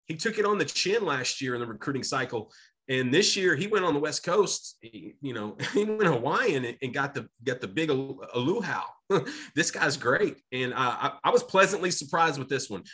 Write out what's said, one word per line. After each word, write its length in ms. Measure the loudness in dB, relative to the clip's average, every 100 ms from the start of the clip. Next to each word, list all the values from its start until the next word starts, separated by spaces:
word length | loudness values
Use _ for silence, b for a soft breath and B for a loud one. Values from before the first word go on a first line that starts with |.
| -12
He 100 | -6
took 240 | -4 0
it 60 | 2
on 120 | 2
the 80 | 0
chin 400 | -2 0 0 0
last 360 | -2 -2 -4
year 140 | -4 -4
in 60 |
the 60 | -4
recruiting 360 | -6 -4 -4
cycle. 480 | -2 -2 -2 -4 -8 b b b -4
And 260 | 0 4
this 220 | 4 4 4
year 200 | 2 2
he 120 | 2
went 160 | 0
on 100 | 2 2
the 40 |
West 240 | 0 -2
Coast, 540 | 0 2 2 0 -8 -16
he, 360 | -18 -16 -16 -12
you 120 | -8
know, 240 | -6 -6 -6 -4
<laughs> 80 |
he 100 | 0
went 200 | 0 2
Hawaiian 640 | 2 2 2 0 2 0 -2
and, 120 | -6
and 120 | -6
got 200 | -2 -4
the, 140 | -4 -10 _
got 160 | -4 -4
the 80 | -4
big 220 | -2 0
al-, 300 | 0 -2 -8 -6 -2
luau. 480 | 0 0 -2 -4 -6 -10 -2
<laughs> 120 | 0 0 B B -2
This 140 | 0
guy's 280 | 2 0 0
great. 400 | 2 2 2 -2 _
And, 220 | -4 -2
uh, 40 | 0
I, 340 | 0 0 -2 -2 2
I 40 |
was 140 | 2
pleasantly 480 | 4 4 4 4 -2
surprised 480 | -2 -2 2 2 2
with 100 | -2
this 220 | -4 -4
one. 120 | -8 -10